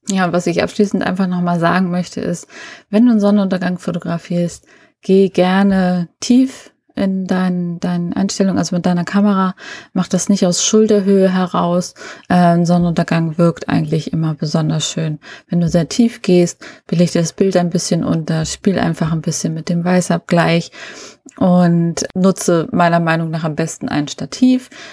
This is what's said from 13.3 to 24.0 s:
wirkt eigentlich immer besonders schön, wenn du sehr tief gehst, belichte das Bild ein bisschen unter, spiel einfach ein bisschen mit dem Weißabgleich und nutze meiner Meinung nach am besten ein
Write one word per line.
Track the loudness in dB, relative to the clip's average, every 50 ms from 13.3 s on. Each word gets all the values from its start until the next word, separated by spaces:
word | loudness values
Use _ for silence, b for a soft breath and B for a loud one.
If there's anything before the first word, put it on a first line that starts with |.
| 0
wirkt | 2 2 2 2 -2 -4 -4
eigentlich | -2 -2 0 0 -2 -4 -4 -4 -4
immer | -2 -2 -2 -2
besonders | -4 -4 -2 -2 0 0 0 -2 -2 -4 -4
schön, | -6 -4 -4 -4 -6 -8 B B B B B _
wenn | -2 0
du | 0
sehr | 2 2 0 0 0
tief | 2 2 2 2 0 -2 0
gehst, | 2 4 4 4 2 -2 B B B B B B
belichte | -4 0 2 2 2 2 0
das | -2 -2 -2
Bild | -2 0 0 2
ein | 0 0 0
bisschen | -2 -4 -2 -2 -2 -2 0
unter, | -2 -2 -2 -2 -2 -2 -4 -4
spiel | -6 -8 -4 -2 -2 0 0
einfach | 0 -2 -2 -2 -2 -2
ein | -2 -2 -4
bisschen | -4 -6 -4 -4 -4 -6
mit | -6 -6 -4
dem | -4 -2 0
Weißabgleich | 0 0 0 0 0 -2 -4 -2 0 0 2 2 2 2 0 -2 B B B B B B B B B B B _ -20 -4
und | 0 2 4 4 4 4 4 4 2 2 0 -2 -4 -6 -6 -2
nutze | 0 2 2 2 2 0 0 0 0 0 0
meiner | 0 2 2 2 2 2
Meinung | 2 0 0 -2 -2 -4
nach | -4 -4 -4
am | -4 -4
besten | -4 -4 -6 -6 -8 -8 -4
ein | -4 -4